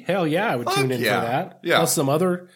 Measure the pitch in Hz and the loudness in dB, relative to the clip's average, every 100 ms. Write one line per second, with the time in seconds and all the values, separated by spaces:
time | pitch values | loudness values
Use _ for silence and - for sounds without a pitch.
0 | - 190 165 160 220 139 120 392 131 123 | -2 -2 0 0 -2 -2 -2 0 0 0
1 | 117 101 117 131 185 - 170 143 160 165 | 0 0 0 -2 -4 -8 0 2 2 2
2 | 139 151 185 180 - | 0 2 0 -2 -6